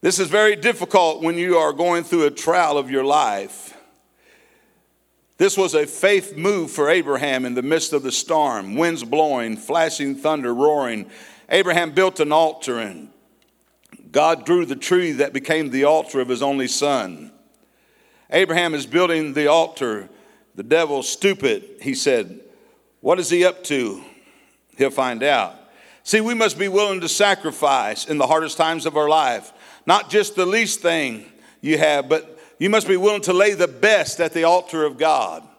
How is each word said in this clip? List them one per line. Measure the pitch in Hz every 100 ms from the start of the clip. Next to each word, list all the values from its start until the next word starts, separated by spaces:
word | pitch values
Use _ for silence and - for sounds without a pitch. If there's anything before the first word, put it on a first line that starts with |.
This | 170 185
is | 185
very | 190 214 208
difficult | 190 233 175 190 170 151
when | 160 170
you | 175 170
are | 156
going | 143 175 170
through | 165 170 147
a |
trial | 147 - 180 165 147
of | 131
your | 135
life. | 135 147 131 101 98 - - - _ _ _ _ _ _ _ _ _ _ _ _ _ _ _ _
This | 196 196
was | 185
a | 156 147
faith | - 196 202 - 147
move | 175 208 151
for | - 143
Abraham | 180 143 135 143 131
in | 127
the | 123
midst | 127 160 -
of | 147
the | 131
storm, | 120 - 160 147 113 95 110
winds | 170 165
blowing, | 123 147 156 135 117 107
flashing | - 165 165 156 139
thunder | 139 147 156 127
roaring. | 120 147 151 127 110 95 - - - _
Abraham | 180 185 170 170
built | 147 190 180
an | 147
altar, | 151 160 156 - 120
and | 110 85 73 _ _ _ _ _ _ _ _ - -
God | - 156 160 -
grew | 175
the | 165 139
tree | - 180 175
that | 135 139
became | 139 135 160 151
the | 127
altar | 143 156 151 135
of | 123
his | 127
only | 139 139 127
son. | - 143 135 98 80 76 _ _ _ _ _ _ _ _ _ _
Abraham | 151 190 165 175
is | 151 123
building | 147 180 165 156
the | 139 147
altar. | 160 160 - 127 107 95 - _ _ _
The | -
devil, | 107 156 160 143
"Stupid," | 123 - 202 190 135 104 - -
he | -
said. | 131 - 123 95 87 - _ _ _ _ _
"What | - 180
is | 160
he | 175
up | 180 175
to? | - 143 117 98 - - _ _ _ _ _ _
He'll | 135
find | 135 131 117
out." | 139 135 95 - - _ - -
See, | - 220
we | 220
must | 240 220 151
be | 196
willing | 190 208 190
to | 170
sacrifice | - 202 190 165 - 147 135 104 107 -
in | 151
the | 131
hardest | 160 160 -
times | 160 165 160
of | 151
our | 151
life. | 156 139 117 - - - -
Not | - 190 170
just | 202 202
the | 180 180
least | 214 220 -
thing | 175 165 139 113 98 _ - _
you | 139 156
have, | 151 147 135
but | 156 156 - - _
you | 180
must | 214 196
be | 190
willing | 196 208
to | -
lay | 185 208
the | 202 175
best | 131 208 208 151 -
at | 165
the | 170
altar | 165 180 180 165
of | 151 127
God. | 156 143 101 80 -